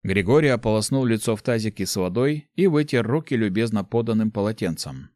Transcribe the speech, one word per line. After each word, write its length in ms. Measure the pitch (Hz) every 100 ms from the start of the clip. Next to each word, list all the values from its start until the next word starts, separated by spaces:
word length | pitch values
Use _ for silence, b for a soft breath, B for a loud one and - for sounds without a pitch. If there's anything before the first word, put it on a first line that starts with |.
Григорий 460 | - 98 90 143 151
ополоснул 560 | 120 113 110 107 135 123
лицо 320 | 110 - 107
в 40 |
тазике 440 | - 117 107 101 92
с 100 | 104
водой 540 | 90 101 135 151 - -
и 120 | 190
вытер 400 | 151 151 123 107
руки 300 | 147 156 123
любезно 480 | 107 95 113 107 95
поданным 460 | 113 117 110 110
полотенцем. 800 | 107 101 110 95 80 73 65 -